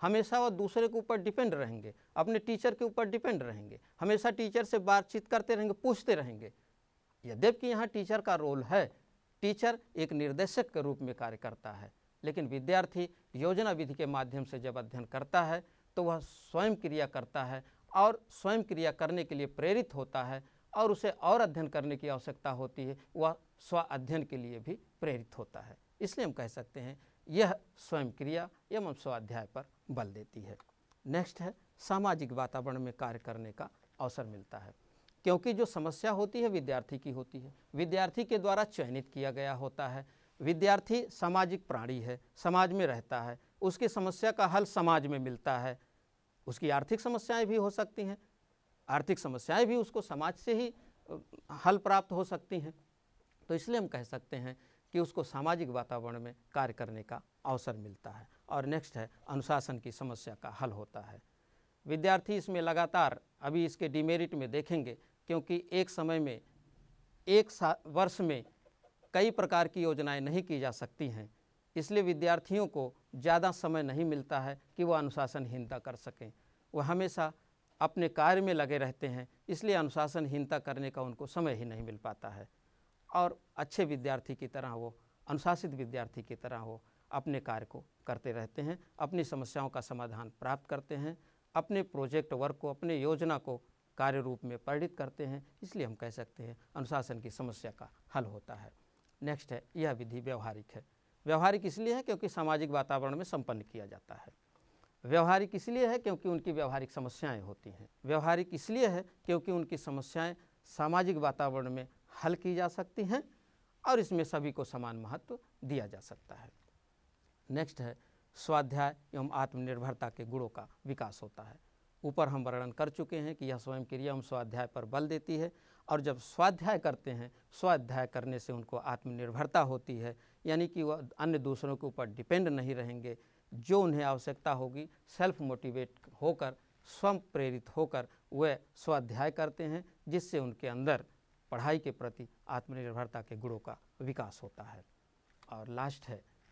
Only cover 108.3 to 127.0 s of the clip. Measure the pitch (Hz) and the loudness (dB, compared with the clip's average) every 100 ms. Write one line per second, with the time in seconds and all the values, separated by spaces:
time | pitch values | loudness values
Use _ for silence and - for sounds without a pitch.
108.3 | 170 180 156 - 233 233 175 190 _ - | 2 2 -6 -4 2 4 2 -4 _ 0
109.3 | 175 175 175 165 160 - 139 131 165 165 | 0 2 -2 -2 -6 -6 -6 -4 -4 -4
110.3 | 175 _ _ - - 151 175 185 160 143 | -6 _ _ -16 -2 2 4 4 2 0
111.3 | 135 139 131 127 131 127 _ _ - 165 | 2 0 0 -4 -6 -8 _ _ -4 0
112.3 | 175 180 175 175 170 180 - 190 254 - | 0 0 0 0 -2 -8 -4 0 0 -2
113.3 | _ _ _ _ _ - 254 175 175 156 | _ _ _ _ _ 4 4 4 0 0
114.3 | 156 143 131 131 127 120 113 107 151 - | -2 -2 -4 -6 -6 -6 -8 -10 -12 -12
115.3 | 240 - _ 135 139 104 95 - - - | -14 -16 _ -4 -4 -4 -12 -16 -20 -18
116.3 | - 117 _ _ _ _ _ _ _ _ | -20 -20 _ _ _ _ _ _ _ _
117.3 | _ _ 135 156 - 120 120 _ _ _ | _ _ -4 -4 -6 -10 -10 _ _ _
118.3 | - - 151 135 139 143 147 _ 143 135 | -12 2 2 2 0 0 -2 _ -6 -4
119.3 | 135 135 127 127 123 127 127 120 - 117 | -2 -2 -4 -6 -6 -6 -6 -8 -8 -8
120.3 | 127 117 120 107 _ 135 135 107 - 104 | -6 -6 -8 -16 _ -10 -8 -8 -10 -16
121.3 | - 98 - _ _ _ _ 151 139 147 | -16 -18 -20 _ _ _ _ -4 2 2
122.3 | 135 127 123 123 117 151 143 151 165 151 | 2 -2 -2 -4 -2 -2 -2 -4 -4 -6
123.3 | 156 135 123 135 131 120 131 143 135 - | -6 -6 -6 -6 -8 -6 -6 -4 -4 -4
124.3 | 127 113 120 123 127 117 135 151 160 - | -6 -4 -4 -4 -6 -4 -2 -2 -4 -2
125.3 | 156 170 - _ - - 151 143 123 - | -2 -2 -6 _ -20 -2 0 0 -4 -6
126.3 | - 185 180 175 190 160 131 | 4 4 4 0 2 0 -2